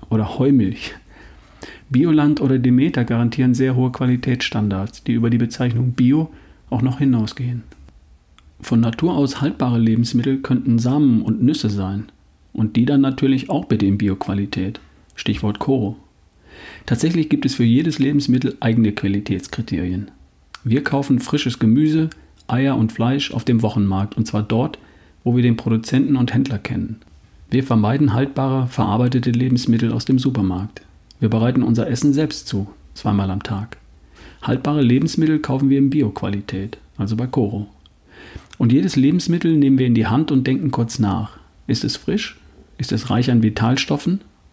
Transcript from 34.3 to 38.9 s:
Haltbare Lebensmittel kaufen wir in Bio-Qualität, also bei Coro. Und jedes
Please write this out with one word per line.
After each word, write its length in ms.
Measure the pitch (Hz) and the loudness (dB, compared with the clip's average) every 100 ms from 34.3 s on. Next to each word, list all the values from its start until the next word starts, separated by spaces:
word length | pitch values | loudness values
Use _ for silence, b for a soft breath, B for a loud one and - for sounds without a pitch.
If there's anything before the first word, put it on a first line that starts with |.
| B | B
Haltbare 400 | - 127 143 151 | -4 -2 -2 2
Lebensmittel 560 | 123 127 160 - 156 156 | 2 2 2 0 0 0
kaufen 320 | 156 135 139 | -2 -2 2
wir 80 | 139 | 2
in 140 | 139 | 2
Bio-Qualität, 880 | 147 110 - 95 101 - 95 101 - - - | 2 -2 -2 -6 -6 -6 -8 -8 -12 -16 -8
also 180 | 104 110 | -4 -4
bei 120 | 127 | -2
Coro. 400 | 131 104 104 104 - _ _ B B B B B - | -2 -2 -4 -10 -16 _ _ B B B B B -2
Und 160 | 117 | 2
jedes 220 | 131 185 | 2 2